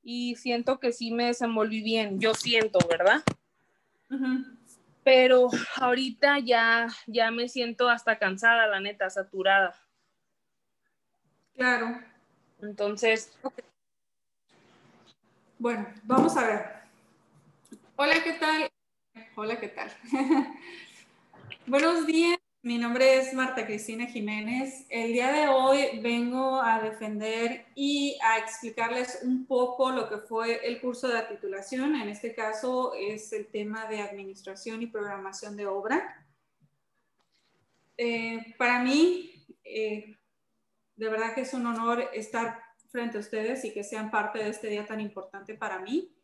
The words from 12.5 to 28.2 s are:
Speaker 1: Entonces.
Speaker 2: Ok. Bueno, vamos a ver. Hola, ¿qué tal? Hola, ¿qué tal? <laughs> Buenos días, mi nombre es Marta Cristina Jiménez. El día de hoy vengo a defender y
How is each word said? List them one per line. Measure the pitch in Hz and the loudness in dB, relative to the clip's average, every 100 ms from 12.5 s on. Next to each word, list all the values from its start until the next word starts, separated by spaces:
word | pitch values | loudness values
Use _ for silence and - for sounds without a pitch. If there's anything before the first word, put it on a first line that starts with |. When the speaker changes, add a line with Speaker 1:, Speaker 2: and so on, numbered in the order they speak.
| _ | _
Speaker 1:
Entonces. | 208 202 202 208 226 220 - _ | -14 -4 -4 2 2 2 -2 _
Speaker 2:
Ok. | 262 - - _ _ _ _ _ _ _ _ _ _ _ _ _ _ _ _ _ _ _ | -10 -10 -20 _ _ _ _ _ _ _ _ _ _ _ _ _ _ _ _ _ _ _
Bueno, | 240 226 202 - | -4 -2 -6 -12
vamos | 214 254 330 294 | 2 4 6 4
a | 226 | 2
ver. | 208 - - - _ _ _ _ _ _ _ _ - _ | 0 -4 -14 -20 _ _ _ _ _ _ _ _ -20 _
Hola, | - 294 320 | 0 2 4
¿qué | 330 | 2
tal? | 330 311 311 285 _ _ _ _ 226 220 - | -2 0 0 -2 _ _ _ _ -20 -18 -10
Hola, | 214 240 | -6 -6
¿qué | 202 | -8
tal? | - 214 - - | -10 -14 -14 -4
<laughs> | 262 269 285 262 - - - - - - _ _ - - - - | -2 4 4 2 -8 -18 -18 -20 -20 -20 _ _ -20 -20 -16 0
Buenos | 277 320 339 | 4 4 2
días, | 311 320 339 349 _ _ | 2 4 4 2 _ _
mi | 240 233 | -4 -2
nombre | 240 247 262 262 | 0 4 6 6
es | 262 | 4
Marta | 262 254 - | -2 -2 -2
Cristina | 214 214 - 220 240 | -6 -6 -8 -8 -8
Jiménez. | 233 208 214 214 254 269 - - | -6 -6 -6 -4 -4 -6 -10 -10
El | 233 233 | -6 -2
día | 233 254 | 0 2
de | 302 294 | 2 4
hoy | 262 262 277 269 226 | 4 6 4 4 -2
vengo | 233 233 240 254 262 262 | -2 0 0 0 0 2
a | 233 226 | 2 2
defender | 220 214 214 214 214 226 233 254 - - | 0 -6 -8 -6 -4 -2 -4 -4 -14 -4
y | 277 285 277 262 | -2 0 -2 0